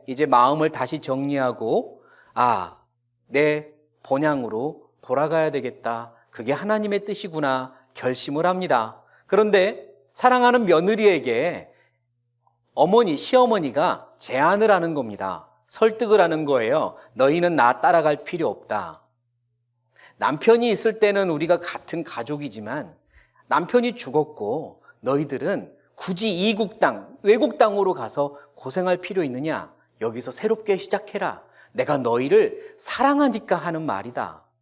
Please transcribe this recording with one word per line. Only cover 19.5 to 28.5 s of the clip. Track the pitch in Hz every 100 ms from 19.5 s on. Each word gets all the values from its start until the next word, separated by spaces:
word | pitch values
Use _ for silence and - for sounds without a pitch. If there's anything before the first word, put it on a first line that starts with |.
| _ _ _ _ _ - _
남편이 | 107 151 226 233 240
있을 | 196 226 220
때는 | 208 202 185
우리가 | 147 165 175
같은 | - - - 165
가족이지만 | 151 - 117 147 139 107 104 143 90 - _ _ _ _ -
남편이 | 151 170 247 240
죽었고 | 233 135 147 151 - 104 147 104 - _ _
너희들은 | 120 143 143 127 156 160 87 _ _
굳이 | - - 180 220 175 214
이국 | 208 202 -
땅, | 139 104 - -
외국 | 202 226 262 -
땅으로 | 220 202 190
가서 | 139 110 147 143 - -